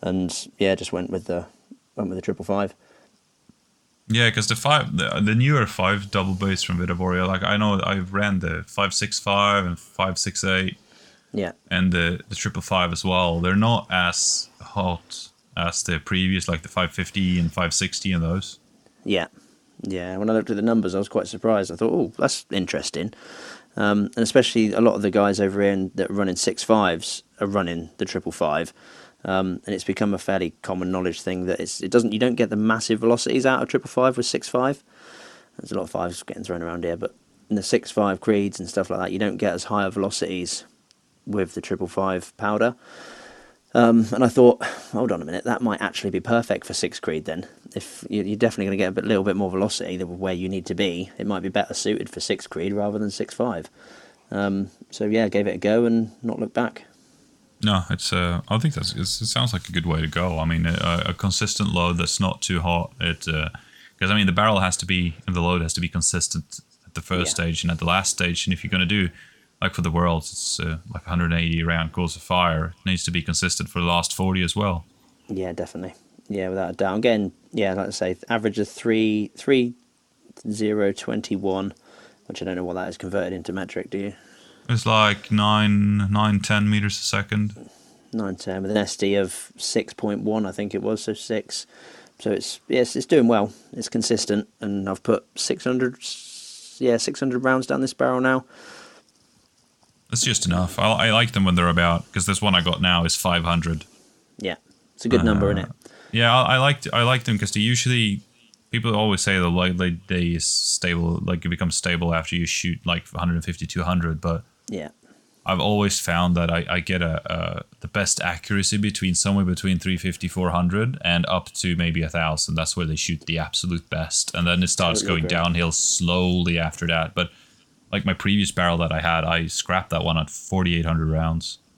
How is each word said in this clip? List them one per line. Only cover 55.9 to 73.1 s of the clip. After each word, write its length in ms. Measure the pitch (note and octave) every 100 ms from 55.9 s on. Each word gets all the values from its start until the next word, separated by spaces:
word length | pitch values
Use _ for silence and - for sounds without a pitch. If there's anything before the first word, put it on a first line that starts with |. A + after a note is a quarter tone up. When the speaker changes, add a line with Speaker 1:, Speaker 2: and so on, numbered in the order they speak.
| A#2 A2 -
Speaker 1:
not 180 | A#2 -
looked 140 | A2
back. 320 | - A#2 - - _ _ _ _ _ _ _
Speaker 2:
No, 200 | G#2 G2 F2
it's, 240 | - -
uh, 280 | F2+ F2 F2 -
I 80 | A2
think 160 | D#3 C#3+
that's, 180 | -
it's, 280 | - - -
it 60 | A2
sounds 240 | - -
like 180 | G2 -
a 20 |
good 140 | F2 E2
way 160 | D#2
to 60 | D#2+
go. 320 | D#2 F2+ E2
I 60 | D#2+
mean, 200 | E2 E2
a, 380 | E2 E2+ E2+ -
a 60 |
consistent 560 | F2 G2 F2+ G#2 - G2+
load 280 | F2 F2 E2+
that's 220 | E2 -
not 220 | F#2+ -
too 180 | - F2+
hot. 340 | F2 E2+ E2 -
It, 280 | F2 E2 -
uh, 220 | D#2+ D2+ - - - - _
'cause, 140 | F#2+
I 40 | G#2
mean, 100 | G2
the 80 |
barrel 260 | F2 G#2+ G#2
has 180 | F#2 -
to 80 | F2+
be, 300 | F#2 F2 D#2+ -
and 100 | F2
the 60 |
load 200 | E2+ F2+
has 120 | E2+ -
to 60 |
be 60 | F2
consistent 720 | F2 - F2+ - F2 - - - _ -
at 80 |
the 80 | -
first 280 | - F2+ E2+
Speaker 1:
Yeah. 160 | - E2+
Speaker 2:
stage 180 | D#2+
and 80 | E2+
at 80 | E2+
the 60 | E2
last 260 | F2+ F#2+
stage. 340 | - F2+ E2+ -
And 80 |
if 100 | F2
you're 60 | -
gonna 160 | F#2+ F2+
do 240 | G#2 F2+ - - _ _ _
like, 120 | F#2
for 80 | -
the 80 | F2
Worlds, 400 | E2 F2 E2 -
it's, 280 | - - -
uh, 180 | E2 D#2+ -
like, 120 | - -
a 40 |
hundred 220 | F2 E2+
and 100 | E2
eighty 220 | E2+ E2
round 280 | E2 E2 E2
course 220 | E2+ F2 E2
of 60 |
fire. 520 | - F2+ F2 D#2+ D#2+ F2 F#2+
It 0 |
needs 140 | F2+
to 60 | -